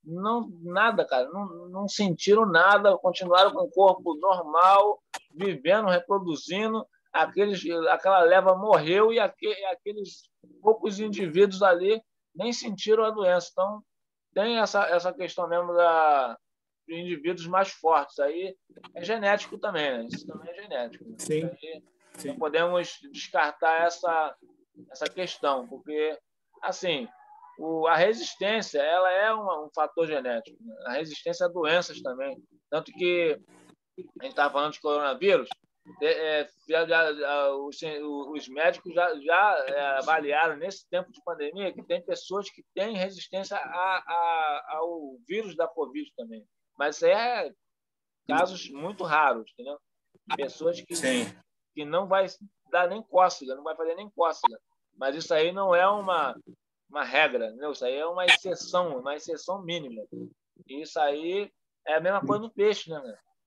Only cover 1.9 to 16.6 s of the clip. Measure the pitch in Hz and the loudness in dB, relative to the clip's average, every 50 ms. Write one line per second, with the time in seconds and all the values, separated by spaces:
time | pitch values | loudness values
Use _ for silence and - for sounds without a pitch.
1.9 | - - 208 190 160 - - 196 208 220 226 196 165 165 180 196 202 202 202 202 | -2 -2 -2 -2 -2 0 2 4 6 6 6 4 4 6 6 8 6 6 6 6
2.9 | 185 - - 185 175 - 190 175 175 180 196 202 196 202 180 - - 180 196 190 | 4 4 2 0 0 0 0 4 6 6 6 6 4 0 -4 0 4 6 6 6
3.9 | 180 185 - 175 156 151 170 196 185 180 170 151 156 165 180 190 196 196 202 208 | 6 4 0 -6 -4 0 2 2 2 2 0 0 4 6 8 8 8 8 6 4
4.9 | 208 - _ _ - - - _ 147 156 196 196 170 135 131 160 196 220 220 190 | 2 -2 _ _ -18 -18 -18 _ -8 -6 -4 -4 -4 0 2 4 4 4 4 2
5.9 | 180 175 175 - 202 196 185 175 151 131 - - 175 196 220 220 220 220 - - | 2 2 2 0 -2 -2 0 -2 -6 -6 -6 -6 -4 -4 -2 -2 -4 -4 -6 -10
6.9 | _ _ _ _ - 160 160 - - 180 202 208 202 175 156 156 170 165 160 175 | _ _ _ _ -2 0 0 0 0 0 0 0 -2 -4 -4 -4 -4 0 2 2
7.9 | 165 - - 190 196 185 170 165 180 190 180 190 185 185 196 214 196 160 151 160 | 2 2 4 4 6 6 6 8 6 6 6 6 4 4 4 4 4 4 4 4
8.9 | 180 202 220 226 233 226 208 190 - _ 220 214 202 185 196 190 180 - - 208 | 4 4 4 4 4 2 0 0 -2 _ -4 -4 -4 -4 -4 -6 -6 -6 -8 -10
9.9 | 208 214 196 175 - - - _ _ _ _ _ _ _ - 214 220 - - 214 | -10 -10 -10 -12 -14 -18 -20 _ _ _ _ _ _ _ 2 2 2 2 0 -4
10.9 | 196 196 214 214 202 208 196 160 151 185 202 202 190 190 202 190 175 175 185 196 | -4 -4 -4 -4 -4 -4 -4 0 4 4 4 4 4 4 4 4 4 4 4 2
11.9 | 220 220 - _ _ _ _ _ _ 165 202 240 240 - 247 233 196 180 - 208 | 2 0 -2 _ _ _ _ _ _ -6 -4 -4 -4 -6 -6 -8 -8 -4 0 2
12.9 | 220 220 220 220 214 214 196 180 180 175 175 - - 180 185 202 208 214 - _ | 4 4 4 2 0 2 2 2 2 2 0 -2 -2 -2 -2 -2 -4 -8 -14 _
13.9 | _ _ _ _ _ _ _ _ - 185 208 233 233 226 214 190 - 202 196 156 | _ _ _ _ _ _ _ _ -2 -2 0 0 0 0 0 2 2 0 2 2
14.9 | 175 175 170 185 175 185 180 160 - - 175 165 170 175 175 175 175 170 175 170 | 2 0 0 -2 -4 -6 -6 -8 -6 -6 -4 -2 0 0 0 2 4 4 6 6
15.9 | 165 165 156 151 147 139 127 117 113 - _ _ _ _ | 6 6 6 6 6 4 2 0 -4 -10 _ _ _ _